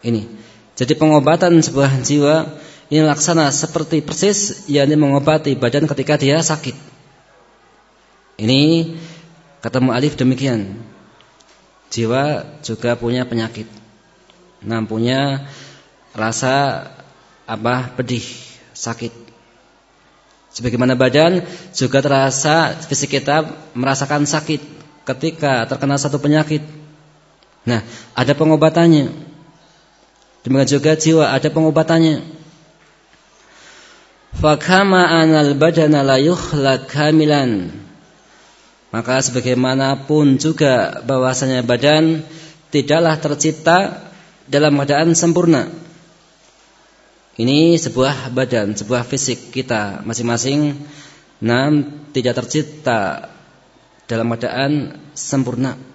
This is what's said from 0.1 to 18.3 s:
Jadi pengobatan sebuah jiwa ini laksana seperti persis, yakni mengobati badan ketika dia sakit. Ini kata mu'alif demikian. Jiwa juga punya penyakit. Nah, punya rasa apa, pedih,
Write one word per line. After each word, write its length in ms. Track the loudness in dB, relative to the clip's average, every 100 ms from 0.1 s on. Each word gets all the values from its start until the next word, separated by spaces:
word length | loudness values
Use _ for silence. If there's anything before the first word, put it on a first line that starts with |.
| -4 -4 -16 -20 -20 _ -6
Jadi 160 | -2 2
pengobatan 640 | 4 4 4 2 4 4
sebuah 400 | 4 2 2 0
jiwa 320 | 0 0 2 2 -2 -10 -20 -20 _
ini 160 | 2
laksana 480 | 2 2 2 2 2
seperti 500 | 0 -4 -4 -2 -2
persis, 720 | -2 -2 0 0 -4 -8 -2
yakni 240 | 0 2
mengobati 640 | 4 4 2 2 0 0 -2
badan 320 | 0 0 -2
ketika 240 | -2 -2
dia 240 | 0 2 2
sakit. 380 | 0 -4 -6 -14 -18 _ _ _ _ _ _ _ _ _ _ _ _ _ _ _
Ini 580 | 0 2 4 2 0 -8 -16 -20 -20 -20 _ _
kata 240 | -6 0
mu'alif 320 | 0 0 -2
demikian. 640 | 0 0 0 -2 -2 -6 -10 -16 -20 _ _ _ _ _ _ _ _ _
Jiwa 560 | -6 -2 0 -2 -4 -8 -16
juga 320 | -12 -6 -4
punya 320 | -2 -2 -2 -2
penyakit. 400 | -4 -6 -8 -16 -20 -20 _ _ _ _ _ _ _
Nah, 240 | -8 -6 -4
punya 640 | -2 -2 0 -2 -4 -10 -20 -20 -20 _ _ _
rasa 720 | -6 -6 -2 -2 0 0 -4 -10 -20 -20 _ _ _
apa, 480 | -12 -6 -4 -4 -4 -8
pedih, 240 | -6 -6 -8